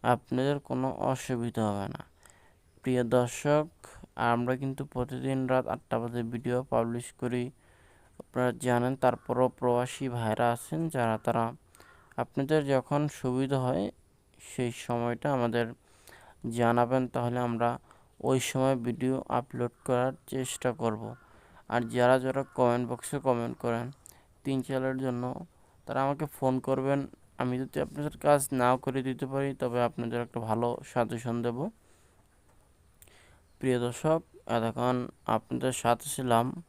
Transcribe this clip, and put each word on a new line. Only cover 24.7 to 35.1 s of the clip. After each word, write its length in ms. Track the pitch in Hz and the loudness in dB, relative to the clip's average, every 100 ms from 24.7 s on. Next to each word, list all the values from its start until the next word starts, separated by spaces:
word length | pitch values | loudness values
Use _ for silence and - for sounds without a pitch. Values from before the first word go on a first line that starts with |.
| 131 131 131 | -2 -2 -2
জন্য, 200 | 131 120 123 - 175 _ _ _ - | -2 -4 -6 -8 -12 _ _ _ -6
তারা 120 | - | -2
আমাকে 200 | 135 143 151 - | -2 -2 -6 -2
ফোন 180 | 131 131 127 | 0 0 0
করবেন, 340 | 131 135 139 139 - - - | 0 2 0 -2 -10 -20 -6
আমি 140 | 127 127 | -2 -2
যদি 160 | 131 151 147 | -4 -4 -4
আপনাদের 280 | 147 147 - | -4 -6 0
কাজ 160 | 147 147 139 131 | 4 4 4 2
নাও 140 | 123 127 | 4 4
করে 160 | 135 131 131 | 0 -2 -4
দিতে 180 | 123 131 | -4 -4
পারি, 180 | 135 139 135 | -2 -2 -2
তবে 160 | 127 120 120 | -2 0 0
আপনাদের 300 | - 120 117 120 | 0 -4 -4 -4
একটা 120 | 120 113 | -6 -2
ভালো 200 | 110 120 117 - | 0 0 -2 -4
সাজেশন 480 | - 117 120 120 117 120 | -2 0 -2 -4 -2 -2
দেব। 120 | 120 180 - _ _ _ _ _ _ _ - _ _ _ _ - - - - _ _ | -2 -6 -8 _ _ _ _ _ _ _ -20 _ _ _ _ -20 -20 -20 -20 _ _
প্রিয় 180 | 131 123 120 | 0 2 0
দর্শক, 340 | 123 156 160 - - - | -2 2 0 0 -20 -2
এতক্ষণ 420 | 117 113 117 123 127 123 | 0 0 0 0 0 -2